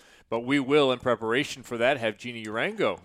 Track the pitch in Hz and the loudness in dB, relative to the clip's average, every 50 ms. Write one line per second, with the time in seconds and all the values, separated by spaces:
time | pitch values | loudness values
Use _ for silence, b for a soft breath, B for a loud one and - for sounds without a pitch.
0 | b b b b b _ 113 117 120 123 143 143 131 123 143 151 143 131 127 120 | b b b b b _ -4 -4 0 0 0 0 2 4 4 4 4 4 2 0
1 | - 131 117 98 113 110 117 135 147 - - 135 117 - 123 113 117 127 147 131 | 0 0 0 0 0 0 0 0 0 -2 -6 -12 -10 -8 -2 2 2 2 2 2
2 | 117 110 104 - - 123 120 113 110 107 107 113 135 190 220 214 156 110 90 82 | 0 -2 -4 -4 -10 -12 -10 -10 -10 -6 -4 -2 -4 -4 -2 -2 0 -2 -2 -4